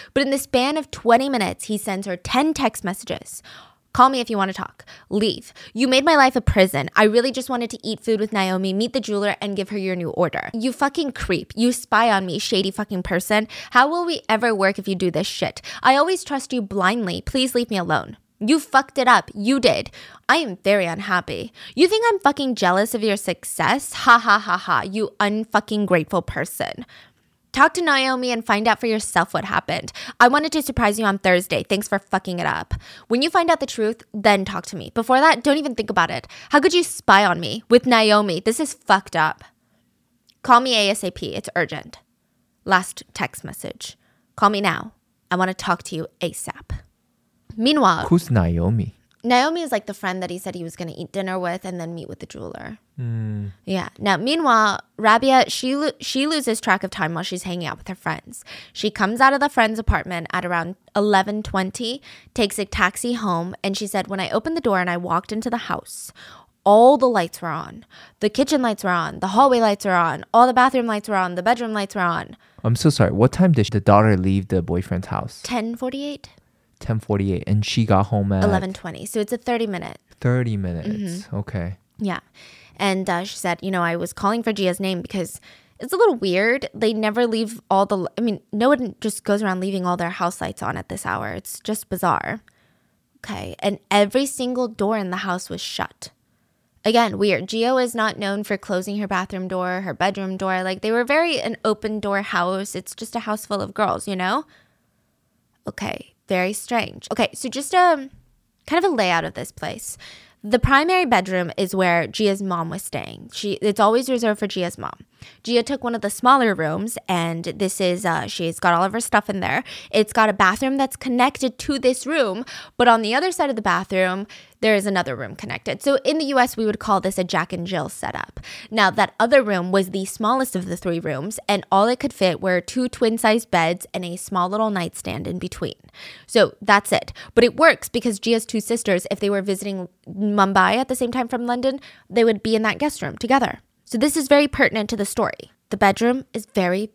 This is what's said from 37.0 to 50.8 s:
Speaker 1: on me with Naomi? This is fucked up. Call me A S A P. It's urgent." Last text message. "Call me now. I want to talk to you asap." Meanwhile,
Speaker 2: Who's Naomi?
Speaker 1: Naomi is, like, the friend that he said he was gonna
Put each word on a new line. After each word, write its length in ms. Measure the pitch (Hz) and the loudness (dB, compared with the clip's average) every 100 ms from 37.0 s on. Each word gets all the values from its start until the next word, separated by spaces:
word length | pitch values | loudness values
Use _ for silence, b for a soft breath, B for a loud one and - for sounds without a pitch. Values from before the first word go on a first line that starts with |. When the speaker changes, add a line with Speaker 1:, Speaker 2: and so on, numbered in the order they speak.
| - 202 | 6 6
Speaker 1:
on 160 | 202 170 | 6 2
me 220 | 139 220 - | -2 -6 4
with 160 | 240 247 | 4 6
Naomi? 540 | 233 220 208 208 165 | 4 6 4 4 -2
This 200 | 220 233 | -2 -2
is 140 | 302 | -4
fucked 420 | - - 190 - 160 | -4 2 2 2 0
up. 280 | 156 - - _ _ _ _ _ _ _ _ _ | 0 -2 -14 _ _ _ _ _ _ _ _ _
Call 180 | - 240 | 4 6
me 160 | 262 226 | 6 2
A 140 | 202 | 2
S 120 | - | 0
A 80 | 180 | -4
P. 240 | - 131 | -6 -8
It's 140 | - - 175 | -8 -6 -4
urgent." 440 | 160 151 - - _ _ _ _ _ _ - | -4 -6 -14 -20 _ _ _ _ _ _ 0
Last 360 | 185 190 - - | 0 0 -12 -14
text 300 | - - - | -8 -8 -8
message. 520 | - - - - - - _ _ _ | -16 -14 -14 -14 -16 -18 _ _ _
"Call 160 | - 208 | 0 2
me 100 | 202 | 2
now. 320 | 202 156 220 - _ _ - | -2 -2 -6 -18 _ _ -4
I 60 | 180 | -2
want 120 | 185 | 0
to 60 | |
talk 280 | 185 - 170 | -2 -4 -4
to 120 | - 160 | -4 -10
you 100 | 156 - | -10 -6
asap." 640 | 170 - - - - - - _ _ _ _ _ - 220 | -8 -6 -12 -12 -10 -12 -12 _ _ _ _ _ -14 -2
Meanwhile, 500 | 240 302 196 160 - | 2 4 4 2 2
Speaker 2:
Who's 220 | 170 - | 2 2
Naomi? 680 | 113 85 85 92 110 - - _ _ | 2 2 2 2 0 -2 -8 _ _
Speaker 1:
Naomi 380 | 233 247 294 339 | 2 2 2 -2
is, 100 | 302 | -4
like, 140 | 220 202 | -4 -6
the 80 | |
friend 280 | 196 190 185 | -8 -6 -6
that 60 | 180 | -6
he 80 | 180 | -8
said 180 | 190 | -10
he 80 | 180 | -10
was 140 | 165 | -10
gonna 160 | - | -10